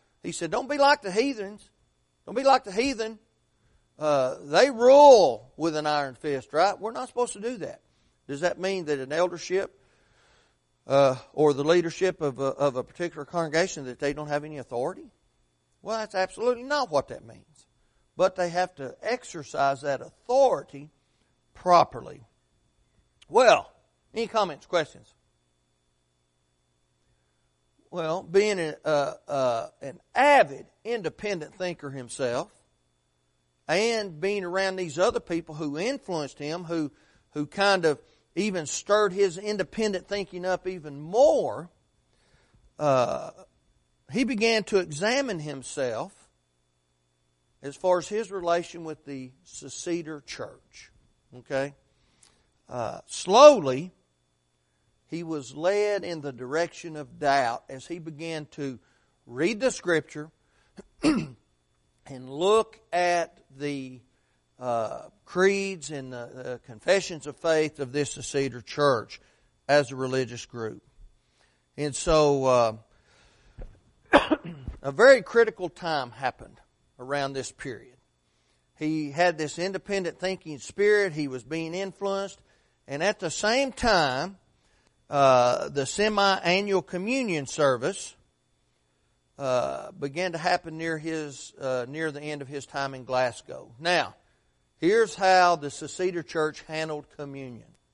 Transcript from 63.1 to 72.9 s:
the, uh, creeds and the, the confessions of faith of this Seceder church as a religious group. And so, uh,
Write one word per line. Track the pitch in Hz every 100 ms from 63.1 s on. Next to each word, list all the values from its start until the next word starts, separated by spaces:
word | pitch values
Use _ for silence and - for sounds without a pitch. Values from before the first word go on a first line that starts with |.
| 175 165 _ _ 135
the, | 147 139 131 123 _ _ _ _ _ -
uh, | 127 117 107 62 - _
creeds | - 180 196 196 196 180 139
and | 147 131
the, | 123 120
the | 127 123 120 -
confessions | 107 175 196 - 156 147
of | -
faith | 165 160 151 -
of | 127
this | 143 139
Seceder | 147 - 139 135 123
church | - 147 143 117 - - _ _ _ _ -
as | 147 131
a | 131
religious | 131 131 120 120 -
group. | 120 110 - _ _ - _ _ _ _ _ _ -
And | 147
so, | 139 175 156 147 139
uh, | 131 123 113 110 -